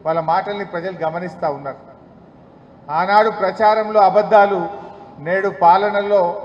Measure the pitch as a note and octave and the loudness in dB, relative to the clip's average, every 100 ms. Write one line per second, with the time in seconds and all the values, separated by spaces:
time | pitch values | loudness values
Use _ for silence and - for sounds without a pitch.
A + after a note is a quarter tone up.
0 | D#3 E3 D#3+ F3 F#3+ G3+ G3 F3 F3+ F3 | -2 -4 0 -2 -2 -8 -8 -8 -8 -6
1 | D#3+ E3+ F3+ - E3 C#3 C#3 B2+ - - | -6 -6 -10 -6 -6 -6 -10 -14 -20 -20
2 | - - - - - - - - - D#3 | -20 -20 -20 -20 -20 -20 -20 -20 -8 -4
3 | F#3 G#3 A3 - F#3+ F#3+ G#3+ A3 G#3+ G#3+ | 2 4 2 0 -4 2 2 2 0 4
4 | F#3+ G3+ G#3 G#3 G3+ F#3+ E3 - - - | 4 4 4 4 4 0 -6 -10 -18 -20
5 | - - D3+ F#3+ G3 - E3+ F#3 G#3 G#3 | -20 -14 -4 -2 -2 2 4 4 2 -2
6 | G3+ G3+ F3 - | 0 0 0 -4